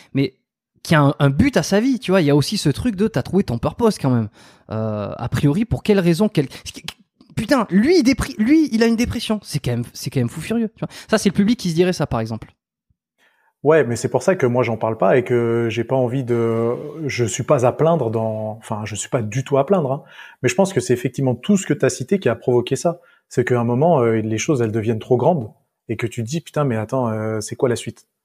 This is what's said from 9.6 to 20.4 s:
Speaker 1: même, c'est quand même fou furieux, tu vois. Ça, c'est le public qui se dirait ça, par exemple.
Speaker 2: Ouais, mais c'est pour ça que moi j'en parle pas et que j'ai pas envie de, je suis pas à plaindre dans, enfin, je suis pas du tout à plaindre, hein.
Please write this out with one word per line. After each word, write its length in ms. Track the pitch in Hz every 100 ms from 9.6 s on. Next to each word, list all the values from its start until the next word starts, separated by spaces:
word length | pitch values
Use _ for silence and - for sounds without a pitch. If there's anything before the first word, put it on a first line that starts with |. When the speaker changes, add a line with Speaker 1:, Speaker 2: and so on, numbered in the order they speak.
| 123
Speaker 1:
même, 120 | 117 117
c'est 180 | - 131
quand 80 | 135
même 100 | 117
fou 100 | -
furieux, 300 | 156 226 220 -
tu 100 | -
vois. 40 | - -
Ça, 80 | 220
c'est 120 | 202
le 40 |
public 260 | - 202 247
qui 120 | 175
se 40 | 160
dirait 160 | 180
ça, 140 | 180 147
par 120 | 120
exemple. 320 | 113 110 - _ _ _ _ _ _ _ _ _ _ _
Speaker 2:
Ouais, 200 | 139 160
mais 140 | 120 117
c'est 100 | -
pour 140 | 127
ça 140 | - 185
que 100 | 127
moi 180 | 123
j'en 140 | 117 113
parle 200 | 110 110
pas 200 | 190 139
et 60 | 120
que 420 | 123 117 117 117
j'ai 140 | 110
pas 120 | 113 135
envie 280 | 120 135
de, 500 | 120 120 113 113 117 127 147 156 147
je 180 | 120 113
suis 180 | -
pas 220 | 117 143 120
à 60 |
plaindre 380 | - 160 170 113
dans, 400 | 113 110 110 107
enfin, 300 | 107 - 107 107
je 100 | 107
suis 140 | -
pas 140 | 135
du 200 | 107 120
tout 140 | - 139
à 80 | -
plaindre, 260 | 196 135
hein. 120 | 143 - - - -